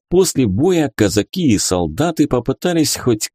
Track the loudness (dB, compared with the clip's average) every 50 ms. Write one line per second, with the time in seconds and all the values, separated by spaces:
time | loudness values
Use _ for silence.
0 | _ -2 2 2 2 2 2 0 0 0 0 0 2 2 2 2 0 0 0 0
1 | 0 2 2 0 -2 _ -4 -2 0 2 2 2 0 -2 -2 -2 -2 -2 -2 -2
2 | -2 -2 0 0 -2 0 0 -2 -2 -4 -6 -4 -2 -2 0 0 0 -2 -2 -4
3 | -2 -2 -2 -2 -2 -10